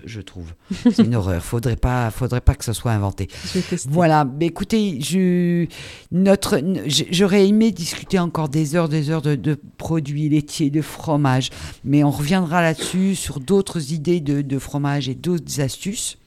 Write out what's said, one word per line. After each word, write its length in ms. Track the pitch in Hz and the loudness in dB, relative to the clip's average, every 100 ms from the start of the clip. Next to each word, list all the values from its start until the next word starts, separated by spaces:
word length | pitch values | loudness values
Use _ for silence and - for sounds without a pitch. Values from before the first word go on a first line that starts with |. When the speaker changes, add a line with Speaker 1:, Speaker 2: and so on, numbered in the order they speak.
| 92 | -12
Speaker 1:
je 160 | 113 | -14
trouve. 320 | 92 90 82 85 - 185 | -14 -14 -16 -16 -12 -2
C'est 160 | 240 214 | 2 4
une 160 | 147 120 | 4 2
Speaker 2:
<laughs> 20 | |
Speaker 1:
horreur. 260 | 92 85 | 0 -2
Faudrait 320 | - 120 120 110 | -2 -2 -2 0
pas, 340 | 127 123 117 | 0 0 0
faudrait 280 | - 123 123 | -2 -2 0
pas 160 | - 120 | 0 0
que 80 | |
ça 100 | - | -2
soit 180 | 107 123 | -4 -2
inventé. 340 | 107 101 92 95 - - | 0 -2 -4 -8 -10 -6
Speaker 2:
Je 120 | 185 | -4
vais 20 | |
tester. 280 | - 175 131 | -4 -4 -2
Speaker 1:
Voilà. 320 | 156 170 151 | 2 4 4
Mais 220 | 139 139 165 | 2 0 -4
écoutez, 560 | 165 196 220 202 131 | -2 -2 0 0 -2
je, 640 | 131 185 185 180 175 175 160 - - - - | -2 0 2 2 2 0 -2 -6 -18 -20 -4
notre, 420 | 170 196 196 - 180 | 2 4 4 4 0
n-, 220 | 160 175 117 | 0 -2 0
j-, 220 | 131 - | -2 0
j'aurais 340 | 175 196 202 196 | 2 4 6 6
aimé 260 | 214 226 | 6 4
discuter 480 | - 165 - - 190 | 2 -6 -8 -2 0
encore 280 | 175 - 156 | 0 -2 -2
des 280 | 151 151 170 | 0 0 0
heures, 100 | 160 | 0
des 220 | 156 147 | 0 0
heures 120 | 160 | -2
de, 140 | 147 143 | 0 0
de 220 | 156 143 - - | 0 -4 -6 -10
produits 520 | - 165 139 147 151 | -4 -2 -2 -2 2
laitiers, 400 | 151 147 - 143 | 2 0 -2 0
de 120 | 151 | 0
fromage. 680 | 147 - - 147 143 127 127 - - - | -4 -6 -2 2 4 2 0 -6 -14 -10
Mais 220 | - 147 147 | 0 4 4
on 60 | |
reviendra 500 | 143 147 190 170 175 | 2 2 2 2 2
là-dessus, 540 | 165 160 - 185 190 185 | 2 0 -2 0 0 0
sur 260 | - 143 | -4 -6
d'autres 500 | 127 196 196 170 131 | 2 2 2 -4 -4
idées 300 | 160 147 175 | -4 0 0
de, 200 | 143 143 | 0 -2
de 180 | 139 135 | -2 -4
fromage 500 | - 143 143 143 131 | -4 -2 0 0 -2
et 60 | 127 | -4
d'autres 440 | 165 175 139 135 | -4 -4 -4 -4
astuces. 580 | 135 - 190 226 - - | -4 -4 -8 -6 -8 -10